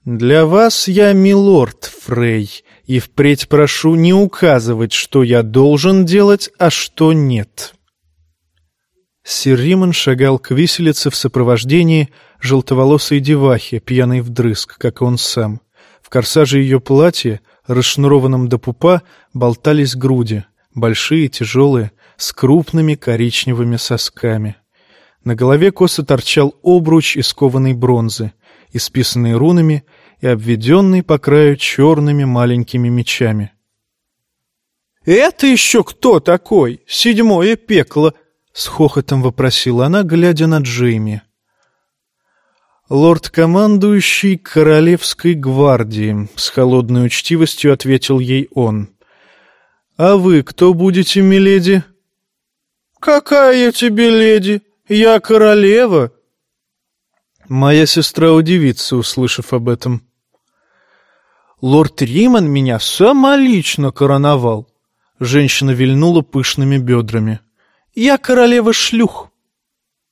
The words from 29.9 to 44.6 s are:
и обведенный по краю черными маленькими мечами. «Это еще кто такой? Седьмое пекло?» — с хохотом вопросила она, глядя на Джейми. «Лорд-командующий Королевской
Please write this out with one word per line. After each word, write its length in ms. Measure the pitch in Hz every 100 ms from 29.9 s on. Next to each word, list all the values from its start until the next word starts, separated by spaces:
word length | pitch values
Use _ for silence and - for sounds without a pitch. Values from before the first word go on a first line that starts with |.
| _ _ _
и 60 | 131
обведенный 760 | 117 113 117 117 175 196 185
по 160 | - 151
краю 380 | - 147 147 139
черными 720 | - - 147 156 147 147 135
маленькими 640 | 123 120 120 117 127 120
мечами. 640 | 123 117 - 117 107 104 _ _ _ _ _ _ _ _ _ _ _ _ _ _ _ -
«Это 420 | 196 311 - 277
еще 360 | 254 - 233
кто 360 | - - 254 180
такой? 640 | 156 175 - 208 123 - -
Седьмое 680 | - 240 220 226 180 190 226
пекло?» — 580 | - 196 135 147 156 - _ _ _
с 140 | - -
хохотом 540 | - 151 143 - 135
вопросила 640 | 127 120 131 - 131 120 135
она, 180 | 196
глядя 440 | 180 170 175 156 160
на 120 | 156
Джейми. 600 | 131 120 123 113 107 104 - _ _ _ _ _ _ _ _ _ _ _ _ _ _ _ -
«Лорд-командующий 1500 | 139 160 165 - - 165 180 214 202 208 202 - - 196 185
Королевской 960 | - 156